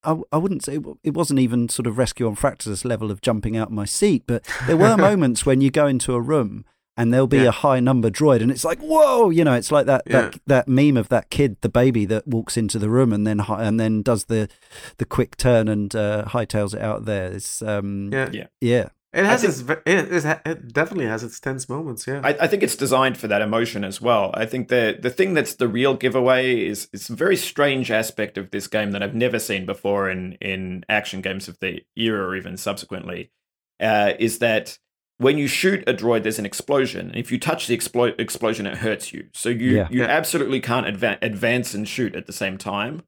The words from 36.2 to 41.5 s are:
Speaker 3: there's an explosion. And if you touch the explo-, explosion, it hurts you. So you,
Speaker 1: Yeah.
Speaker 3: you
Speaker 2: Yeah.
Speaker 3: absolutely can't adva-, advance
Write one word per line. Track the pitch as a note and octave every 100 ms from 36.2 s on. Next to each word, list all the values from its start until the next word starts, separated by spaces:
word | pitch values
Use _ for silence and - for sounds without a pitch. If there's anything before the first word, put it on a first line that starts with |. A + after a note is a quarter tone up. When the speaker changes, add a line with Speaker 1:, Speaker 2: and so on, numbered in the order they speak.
Speaker 3:
there's | G#2+ A2
an | G2+
explosion. | - - C#3+ C3 F2+ F2+
And | -
if | A#2+
you | B2+
touch | - D#3 -
the | A#2
explo-, | - A#2+ A#2+ -
explosion, | A2 - A2+ A2+ G2+
it | -
hurts | A2 G#2 -
you. | - -
So | - -
you, | A#2+ B2
Speaker 1:
Yeah. | G#2 F2
Speaker 3:
you | B2
Speaker 2:
Yeah. | A#2+
Speaker 3:
absolutely | D3 D#3+ E3 C3+ C3
can't | B2+ B2 B2
adva-, | G2 A2+ G2
advance | A#2 G2+ A#2